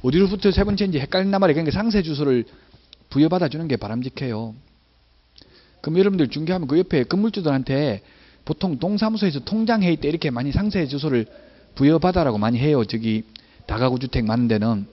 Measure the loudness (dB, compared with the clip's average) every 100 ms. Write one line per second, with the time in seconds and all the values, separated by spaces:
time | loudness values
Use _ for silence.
0 | 2 2 2 2 0 2 0 0 -2 -2
1 | -2 -2 0 2 2 2 0 -2 0 0
2 | 0 -2 0 0 -2 -14 _ -20 _ -20
3 | _ 2 2 4 0 -2 -4 -4 -4 -6
4 | -6 -6 -6 -6 -8 -12 _ _ _ _
5 | _ _ _ -20 -20 _ _ _ -2 2
6 | 2 2 0 -2 -4 -4 0 0 2 0
7 | 0 0 0 -2 -2 -2 -2 -2 -2 -4
8 | -10 -20 -20 _ -8 -4 -4 -2 -2 0
9 | -2 0 -2 -2 -4 -2 0 2 2 0
10 | -2 -2 -4 -2 -2 -2 -2 -2 -2 -4
11 | 0 0 -2 -10 -20 -20 _ 2 4 4
12 | 4 2 0 2 0 2 2 2 0 -2
13 | -2 -2 -4 -20 _ -20 -8 -2 0 0
14 | -2 -2 0 0 2 2 0 -2 -4